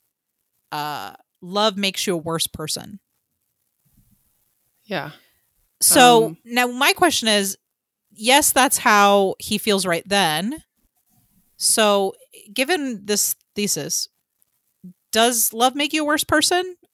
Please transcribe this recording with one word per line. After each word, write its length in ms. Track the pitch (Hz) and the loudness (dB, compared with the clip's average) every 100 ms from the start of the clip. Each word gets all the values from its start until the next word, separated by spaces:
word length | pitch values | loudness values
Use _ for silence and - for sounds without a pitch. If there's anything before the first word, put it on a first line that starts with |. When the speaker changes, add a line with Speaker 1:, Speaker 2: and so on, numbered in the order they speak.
| _ _ _ _ _ _ _ | _ _ _ _ _ _ _
Speaker 1:
uh, 420 | 151 147 139 95 - _ _ | -8 -6 -8 -12 -16 _ _
"Love 360 | 180 196 220 196 | -8 -2 0 0
makes 300 | 196 - - | -4 -4 -4
you 80 | |
a 40 | 175 | -4
worse 280 | 165 165 - | -4 -4 -6
person." 520 | - 156 - - 202 _ _ _ _ _ _ _ _ _ _ _ _ _ _ _ _ _ _ | -8 -10 -10 -12 -20 _ _ _ _ _ _ _ _ _ _ _ _ _ _ _ _ _ _
Speaker 2:
Yeah. 260 | - 185 147 - _ _ _ _ _ - | -10 -10 -10 -14 _ _ _ _ _ -4
Speaker 1:
So 460 | - 294 247 233 226 | 2 6 8 8 4
Speaker 2:
Um, 120 | 165 | -4
Speaker 1:
now 220 | 233 240 247 | -6 -2 -2
my 240 | 247 294 | 0 0
question 360 | 381 330 - 220 | 2 0 2 0
is, 280 | 208 196 - _ _ _ _ _ | 0 0 -8 _ _ _ _ _
yes, 380 | - 214 277 302 | -6 2 2 4
that's 260 | 277 269 - | 2 2 2
how 560 | 240 208 202 202 190 - | 4 4 6 4 2 -2
he 200 | - 208 | -6 -4
feels 260 | - 196 185 | -2 -2 -2
right 200 | 165 - | -4 -2
then. 540 | 202 175 156 202 320 - _ _ _ _ _ _ _ _ - | 0 0 -2 -4 -8 -14 _ _ _ _ _ _ _ _ -6
So 580 | - - 208 202 190 - _ - - | -2 2 2 2 0 -6 _ -20 -10
given 520 | 208 269 359 269 214 202 | -6 -2 -2 -4 -6 -4
this 280 | 202 - - _ | -2 -2 -6 _
thesis, 540 | - 208 - 160 - - _ _ _ _ _ _ _ 180 - _ | -6 -4 -4 -6 -6 -6 _ _ _ _ _ _ _ -20 -20 _
does 400 | 220 233 233 - | 0 2 0 -2
love 220 | 226 254 | 0 0
make 180 | 269 294 | 0 -4
you 100 | 311 | -2
a 40 | 294 | 0
worse 180 | 294 | -2
person? 520 | - 311 - 359 370 359 _ | 0 0 0 -2 -4 -10 _